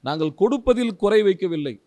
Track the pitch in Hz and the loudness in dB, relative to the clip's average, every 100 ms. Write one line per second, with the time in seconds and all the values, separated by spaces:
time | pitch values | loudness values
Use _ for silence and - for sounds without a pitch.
0 | 127 156 156 - 214 269 254 240 240 185 | -6 -4 -4 0 0 0 0 0 0 -2
1 | 202 214 208 180 185 165 143 104 | 2 2 2 0 -4 -4 -6 -10